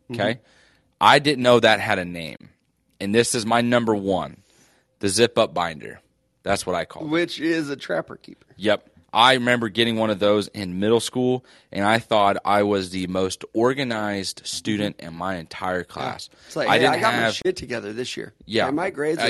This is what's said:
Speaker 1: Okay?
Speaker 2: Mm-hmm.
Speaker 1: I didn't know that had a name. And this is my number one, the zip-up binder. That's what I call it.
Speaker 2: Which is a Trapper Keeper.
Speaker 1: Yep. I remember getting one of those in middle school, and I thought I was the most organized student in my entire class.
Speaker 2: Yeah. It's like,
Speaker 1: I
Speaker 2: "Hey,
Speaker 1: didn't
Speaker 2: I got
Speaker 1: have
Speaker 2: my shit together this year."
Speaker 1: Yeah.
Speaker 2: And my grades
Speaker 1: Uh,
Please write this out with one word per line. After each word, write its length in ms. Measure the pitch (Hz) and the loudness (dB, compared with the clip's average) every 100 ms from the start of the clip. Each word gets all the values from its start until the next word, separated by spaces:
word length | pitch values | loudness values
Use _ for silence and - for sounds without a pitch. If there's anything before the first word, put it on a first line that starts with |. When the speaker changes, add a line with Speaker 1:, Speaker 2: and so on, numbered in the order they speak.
| - | -12
Speaker 1:
Okay? 220 | 117 104 | -4 -2
Speaker 2:
Mm-hmm. 60 | 120 _ _ _ _ _ _ | -4 _ _ _ _ _ _
Speaker 1:
I 180 | 101 139 | 6 6
didn't 240 | 143 131 | 4 2
know 160 | 123 120 | 4 6
that 220 | 110 107 | 6 4
had 180 | 107 98 | 2 -2
a 60 | |
name. 460 | 90 87 82 - - _ _ _ _ _ | -4 -8 -12 -14 -20 _ _ _ _ _
And 120 | 98 | 0
this 220 | 110 120 | 2 2
is 100 | 123 | 0
my 180 | 107 117 | 0 0
number 340 | 120 120 113 107 | 2 2 2 0
one, 480 | 98 92 71 - _ _ _ _ _ _ | 0 -2 -4 -12 _ _ _ _ _ _
the 80 | 101 | -4
zip-up 440 | 95 117 120 107 | 2 2 4 0
binder. 460 | 85 85 78 55 - _ _ _ _ | 0 -4 -6 -14 -18 _ _ _ _
That's 200 | 92 101 - | -4 -2 -2
what 100 | 87 | -4
I 80 | |
call 180 | 80 - | -4 -10
it. 60 | 156 | -4
Speaker 2:
Which 320 | 160 170 - | -2 -2 -4
is 280 | 156 165 143 | -4 -2 -4
a 60 | |
Trapper 400 | 135 - 170 - | -8 -6 -6 -6
Keeper. 320 | - - - _ - | -14 -20 -20 _ -6
Speaker 1:
Yep. 320 | 101 101 - _ _ | -2 -2 -4 _ _
I 200 | 104 123 | 4 6
remember 340 | 131 120 123 113 | 6 4 0 0
getting 280 | 95 117 113 | 0 0 2
one 120 | 110 | 0
of 120 | 101 | 2
those 280 | 104 104 101 | 2 2 0
in 320 | 101 95 90 | -6 -8 -2
middle 180 | 104 117 | 2 2
school, 460 | - 131 127 127 - _ _ | 0 -2 0 -2 -6 _ _
and 140 | 95 | -2
I 140 | 101 113 | 2 2
thought 400 | - 110 101 98 - | 2 4 4 2 2
I 160 | 104 | 2
was 260 | 104 101 92 | 4 0 -2
the 180 | 92 90 | -6 -4
most 360 | 92 95 - - | -2 -2 -4 -6
organized 880 | 110 120 135 131 110 104 101 92 - - | 0 0 0 -4 -4 -4 -4 -6 -10 -10
student 540 | - - 107 104 - | -8 -4 -4 -4 -6
in 120 | 82 | -14
my 240 | 82 92 92 | -8 -6 -6
entire 480 | 78 - 92 90 | -10 -8 -4 -4
class. 460 | 85 80 64 - - | -6 -8 -10 -10 -14
Speaker 2:
Yeah. 60 | _ - | _ -12
It's 100 | 165 | -6
like, 120 | 123 | 0
Speaker 1:
I 40 | |
Speaker 2:
"Hey, 60 | 104 | 2
Speaker 1:
didn't 160 | 135 | 2
Speaker 2:
I 60 | - | 2
got 120 | 113 | 0
Speaker 1:
have 100 | 120 | 2
Speaker 2:
my 60 | 117 | 0
shit 240 | 107 185 185 | 0 -4 -6
together 360 | 123 120 101 | -6 -8 -8
this 240 | 110 123 - | -8 -8 -10
year." 160 | - - - | -12 -16 -6
Speaker 1:
Yeah. 220 | 110 95 | -2 0
Speaker 2:
And 80 | 147 | -2
my 120 | 190 | -4
grades 320 | 143 147 165 | -4 -4 -2
Speaker 1:
Uh, 60 | 117 | -2